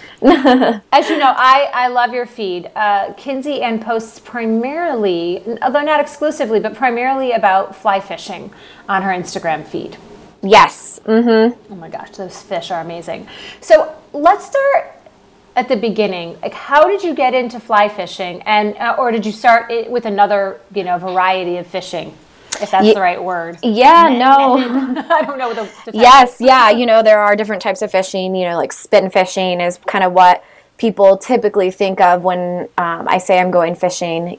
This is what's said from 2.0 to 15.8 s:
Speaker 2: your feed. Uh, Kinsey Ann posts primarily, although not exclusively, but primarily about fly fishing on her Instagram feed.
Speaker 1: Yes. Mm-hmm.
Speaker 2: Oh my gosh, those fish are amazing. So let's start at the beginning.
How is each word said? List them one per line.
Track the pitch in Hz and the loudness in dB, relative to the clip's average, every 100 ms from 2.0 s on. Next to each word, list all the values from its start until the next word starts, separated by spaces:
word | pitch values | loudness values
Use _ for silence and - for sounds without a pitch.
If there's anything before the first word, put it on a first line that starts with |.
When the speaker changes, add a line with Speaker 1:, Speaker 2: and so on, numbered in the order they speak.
| 240 | -2
Speaker 2:
your | 247 233 | -4 -8
feed. | - 196 175 - - | -8 -8 -8 -8 -4
Uh, | 208 202 196 | -2 0 -4
Kinsey | - 269 269 285 277 | -10 -10 -8 -6 -4
Ann | 240 220 | -4 -4
posts | 226 226 220 - - 240 226 226 254 | -4 -6 -6 -16 -14 -6 -2 -2 -2
primarily, | 311 349 233 202 170 170 185 220 233 | -4 -4 -2 -2 -2 -4 -6 -8 -4
although | 254 285 | -2 -2
not | 294 302 | 0 0
exclusively, | 294 - 302 311 233 214 | -2 -4 -4 -2 -2 -2
but | 208 | -2
primarily | - 254 233 254 269 262 | -4 -2 -2 -2 -2 -2
about | 226 196 190 202 - | 0 2 0 -2 -4
fly | 214 196 | -2 -2
fishing | 190 170 - 185 - - - - - | -4 -12 -12 -14 -16 -20 -20 -14 -4
on | 190 | -2
her | 196 | -2
Instagram | 180 175 190 165 156 143 | -4 -6 -6 -6 -6 -8
feed. | 170 - - - - - _ | -12 -12 -16 -20 -20 -20 _
Speaker 1:
Yes. | 196 202 165 - - - | 2 4 4 0 -8 -8
Mm-hmm. | - 220 240 220 226 240 - | -2 0 4 4 2 -2 -12
Speaker 2:
Oh | 190 | -20
my | 165 | -16
gosh, | - - | -16 -16
those | - 185 - | -14 -14 -14
fish | - 185 - | -10 -10 -8
are | 170 | -8
amazing. | 165 170 165 - - - - - | -8 -12 -12 -14 -14 -20 -20 -8
So | - 311 - - _ | 2 2 2 -10 _
let's | 294 320 415 - | -2 0 0 -2
start | 554 554 605 - - _ _ _ _ _ | -2 0 -2 -4 -16 _ _ _ _ _
at | 254 254 | -6 -4
the | |
beginning. | 226 | -2